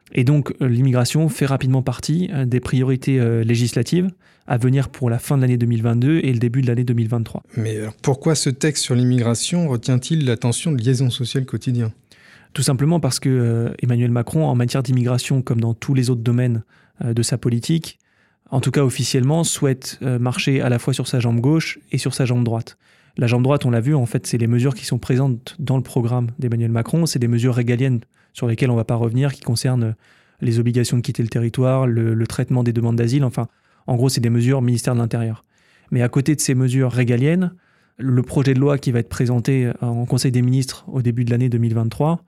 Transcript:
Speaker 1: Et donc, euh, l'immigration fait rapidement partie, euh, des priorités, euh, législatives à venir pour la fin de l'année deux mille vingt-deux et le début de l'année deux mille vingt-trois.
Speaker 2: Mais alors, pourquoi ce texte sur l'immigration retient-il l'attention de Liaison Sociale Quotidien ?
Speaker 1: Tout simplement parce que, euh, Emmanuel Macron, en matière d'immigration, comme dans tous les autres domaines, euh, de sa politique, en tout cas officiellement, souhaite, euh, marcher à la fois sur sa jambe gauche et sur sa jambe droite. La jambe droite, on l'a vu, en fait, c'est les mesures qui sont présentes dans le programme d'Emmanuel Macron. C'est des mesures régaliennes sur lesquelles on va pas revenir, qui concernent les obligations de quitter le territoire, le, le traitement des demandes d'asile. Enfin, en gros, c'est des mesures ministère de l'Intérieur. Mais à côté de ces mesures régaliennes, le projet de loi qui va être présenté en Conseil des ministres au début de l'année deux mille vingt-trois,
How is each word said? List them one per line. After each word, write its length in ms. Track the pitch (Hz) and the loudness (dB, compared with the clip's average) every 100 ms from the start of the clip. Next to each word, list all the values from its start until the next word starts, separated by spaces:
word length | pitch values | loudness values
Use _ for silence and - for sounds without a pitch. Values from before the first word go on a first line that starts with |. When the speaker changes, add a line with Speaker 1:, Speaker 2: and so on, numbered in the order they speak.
| _ | _
Speaker 1:
Et 120 | - | 0
donc, 300 | 127 151 - - | 2 2 0 -2
euh, 80 | 131 | 0
l'immigration 600 | 117 135 123 123 147 160 | 2 4 2 2 2 0
fait 180 | - 139 | 0 0
rapidement 360 | 135 131 131 | 0 2 0
partie, 460 | 127 120 - 156 180 | 0 -4 -2 -2 -2
euh, 120 | 156 | -2
des 160 | 127 123 | 0 0
priorités, 600 | - 127 131 131 131 131 | 0 0 2 0 0 2
euh, 240 | 117 117 | 2 2
législatives 640 | 113 117 120 - 117 165 185 - _ _ - | 2 2 2 0 0 0 0 -4 _ _ -4
à 100 | 123 | 0
venir 320 | 127 135 131 | 2 2 -2
pour 180 | - 127 | -4 -2
la 100 | 117 | -2
fin 180 | - 143 | 0 0
de 60 | |
l'année 140 | 127 123 | 2 2
deux 100 | 117 | 0
mille 160 | 117 | 0
vingt-deux 380 | 117 117 127 165 | 2 2 2 2
et 100 | 135 | 2
le 60 | 120 | 0
début 220 | 120 123 | 0 0
de 60 | 127 | 0
l'année 180 | 120 | 0
deux 100 | 123 | 0
mille 140 | 117 110 | 0 0
vingt-trois. 360 | 117 110 - - - | -2 -4 -8 -10 -6
Speaker 2:
Mais 220 | 110 107 | -4 -4
alors, 160 | 107 - | -8 -4
pourquoi 320 | - 131 170 | -2 0 0
ce 160 | 156 147 | 0 0
texte 340 | 127 156 143 | 0 -2 -2
sur 100 | - | -2
l'immigration 760 | 123 123 123 117 117 - 175 165 | 0 2 2 2 -2 -2 -2 0
retient-il 580 | 120 - 127 - 160 135 | -2 0 -2 0 -2 0
l'attention 460 | 113 123 117 175 | 0 -2 -2 -2
de 100 | 139 | -2
Liaison 260 | 113 127 131 | 0 0 0
Sociale 380 | - 120 139 127 | -2 -4 -4 -4
Quotidien ? 460 | 110 - 120 113 - _ - - - - | -6 -4 -2 -2 -6 _ -20 -20 -20 -14
Speaker 1:
Tout 100 | - | -4
simplement 380 | 135 127 143 170 | 0 2 2 2
parce 200 | 135 - | 0 -2
que, 100 | 135 | 0
euh, 400 | 127 117 117 117 - | 2 2 0 -2 -4
Emmanuel 300 | 123 120 123 | 0 2 2
Macron, 340 | 120 117 160 | 0 0 0
en 100 | 151 | 0
matière 280 | 123 120 135 | 2 0 -2
d'immigration, 580 | 123 127 120 123 - 135 | 0 0 2 0 0 -2
comme 200 | 127 117 | 0 -2
dans 120 | 113 | 0
tous 220 | 113 - | -4 0
les 160 | 135 123 | 0 2
autres 120 | 127 | 0
domaines, 400 | 117 120 127 113 - _ _ _ | 2 2 2 -2 -6 _ _ _
euh, 120 | 123 | -4
de 80 | 113 | -2
sa 160 | 117 117 | 0 0
politique, 600 | 123 117 - 160 - - _ _ _ _ _ | 0 -2 0 -2 -2 -16 _ _ _ _ _
en 120 | 135 | -2
tout 100 | 131 | 0
cas 140 | 147 | 2
officiellement, 580 | 135 - 123 135 131 160 | 0 0 -2 0 2 2
souhaite, 560 | 165 - 143 131 - - | 0 0 -2 -2 -6 -8
euh, 180 | 131 123 | -4 -2
marcher 400 | 123 123 - 135 | -2 -2 0 0
à 80 | 127 | 2
la 100 | 120 | 0
fois 160 | - | 0
sur 140 | 131 127 | -4 -2
sa 100 | 135 | 0
jambe 220 | 120 117 | 0 2
gauche 400 | 123 160 - - _ | 2 2 0 -10 _
et 80 | 143 | -4
sur 160 | 135 | -4
sa 100 | - | -2
jambe 200 | 127 123 | 0 0
droite. 340 | 120 113 - - _ _ _ - | 0 -2 -6 -16 _ _ _ -2
La 100 | 120 | 0
jambe 160 | 120 | 2
droite, 240 | 127 143 131 | 4 2 2
on 40 | |
l'a 100 | 117 | 2
vu, 120 | 117 | 2
en 120 | 156 120 | 0 0
fait, 180 | 127 | -2
c'est 140 | - 120 | -2 -2
les 80 | 117 | 2
mesures 300 | 120 131 131 | 2 2 -2
qui 100 | - | -4
sont 120 | 123 | -6
présentes 580 | - 127 139 120 - - | -2 0 0 -2 -6 -10
dans 180 | 131 131 | -2 -2
le 60 | |
programme 460 | 127 - 117 123 120 117 | -2 -2 0 0 -2 -4
d'Emmanuel 320 | 123 117 117 | -4 -2 0
Macron. 360 | 117 117 160 165 | 0 0 0 0
C'est 120 | 139 | 0
des 80 | 120 | 0
mesures 300 | 120 123 120 | 2 2 0
régaliennes 440 | 120 120 135 120 - _ _ | 0 0 2 0 -4 _ _
sur 140 | - 123 | -6 -4
lesquelles 240 | 113 135 | 0 2
on 60 | 120 | 0
va 80 | |
pas 100 | 110 | 0
revenir, 400 | 120 117 120 139 | 0 0 0 -2
qui 60 | 135 | -2
concernent 560 | - 113 135 127 113 113 _ _ _ _ | -4 -2 0 0 0 -4 _ _ _ _
les 200 | 123 113 | -2 0
obligations 360 | 117 120 117 123 | 2 2 2 0
de 60 | |
quitter 220 | 117 117 | -2 -2
le 40 | 117 | -2
territoire, 600 | 123 117 113 127 131 131 | 0 -2 0 0 2 2
le, 260 | 113 113 | 2 0
le 120 | 113 113 | 0 -2
traitement 340 | - 127 127 | -2 -2 0
des 100 | 120 | 2
demandes 240 | 117 117 117 | 0 0 2
d'asile. 280 | 117 139 | 2 2
Enfin, 240 | 131 - 117 - _ _ - | 0 -2 -6 -10 _ _ -4
en 80 | 123 | 0
gros, 120 | 131 | 2
c'est 120 | 131 | 2
des 100 | 117 | 2
mesures 320 | 117 120 135 | 2 2 2
ministère 320 | 123 120 - | 2 0 0
de 60 | 123 | 0
l'Intérieur. 440 | 117 117 113 110 _ _ _ _ _ | 0 -2 -4 -6 _ _ _ _ _
Mais 120 | 127 | 0
à 60 | 120 | 0
côté 280 | - 135 147 | 2 0 0
de 40 | |
ces 140 | - | 0
mesures 380 | 131 131 127 131 | 0 2 2 0
régaliennes, 600 | 120 120 120 139 175 180 175 _ _ _ _ | 0 0 2 2 2 0 -6 _ _ _ _
le 240 | 131 127 | 0 0
projet 320 | 123 - 135 | 0 0 2
de 60 | 131 | 2
loi 180 | 139 143 | 2 0
qui 140 | 139 | 0
va 80 | 120 | -2
être 80 | - | -2
présenté 640 | - 123 123 117 135 123 - | -2 0 0 0 0 0 -2
en 260 | 123 117 120 | -4 -4 -2
Conseil 240 | 127 135 | 0 2
des 120 | 127 | 2
ministres 420 | 123 131 131 - - | 2 2 -2 -8 -8
au 160 | 131 | -2
début 220 | 120 117 | -2 0
de 60 | 120 | 0
l'année 160 | 120 127 | 0 2
deux 100 | 117 | 2
mille 160 | 117 | 0
vingt-trois, 480 | 113 113 - 143 170 | 0 -2 0 -2 -2